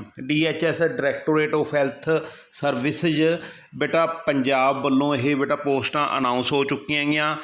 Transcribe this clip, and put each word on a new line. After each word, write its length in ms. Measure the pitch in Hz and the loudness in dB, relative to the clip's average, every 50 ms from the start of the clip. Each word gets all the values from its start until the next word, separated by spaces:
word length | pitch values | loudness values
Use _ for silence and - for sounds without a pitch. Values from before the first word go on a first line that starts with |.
| 107 107 - - 127 | -10 -12 -14 -12 -6
ਡੀ 180 | 131 147 151 160 | -2 0 2 2
ਐਚ 200 | 160 151 156 170 | 0 0 0 0
ਐਸ, 160 | 165 151 - | 0 0 2
Directorate 800 | 170 160 135 - 135 143 - - - 160 156 156 156 151 151 151 | 0 0 0 0 -2 -2 -2 -2 0 0 2 2 2 2 0 0
of 60 | 143 | -2
Health 600 | - - 147 139 135 120 - - 156 160 156 - - | 0 0 0 0 0 -2 -4 -2 0 0 0 0 -4
Services, 1120 | - - - - - - - 143 135 123 123 147 147 - - 170 156 147 156 160 170 165 160 - - - - - - | -14 -20 -20 -20 -12 -4 -2 -2 -2 0 -2 -2 -2 0 0 0 2 2 2 2 2 0 -4 -12 -18 -20 -20 -14 -6
ਬੇਟਾ 320 | 131 147 143 147 165 165 | -4 -2 0 2 2 2
ਪੰਜਾਬ 760 | 160 165 - - - 143 139 127 135 139 131 131 135 139 135 127 | 2 0 -4 -2 0 0 2 2 2 4 4 4 4 2 2 0
ਵੱਲੋਂ 340 | 143 135 131 143 147 147 | 2 2 2 2 2 0
ਇਹ 200 | 131 120 143 147 | 0 0 0 0
ਬੇਟਾ 200 | 131 139 135 147 | 0 0 0 0
ਪੋਸਟਾਂ 640 | 143 - 143 139 135 120 - - 151 143 - - 135 | -2 0 0 0 0 0 -2 -2 0 0 0 0 0
ਅਨਾਉਂਸ 340 | 131 123 123 123 123 - 151 | 0 0 0 0 0 0 0
ਹੋ 120 | 139 139 | 0 0
ਚੁੱਕੀਆਂ 400 | 139 143 - - - 151 147 143 | 0 -2 -4 -4 -2 -2 0 0
ਹੈਗੀਆਂ 320 | 147 151 151 151 151 156 151 | 0 0 0 0 0 -2 -4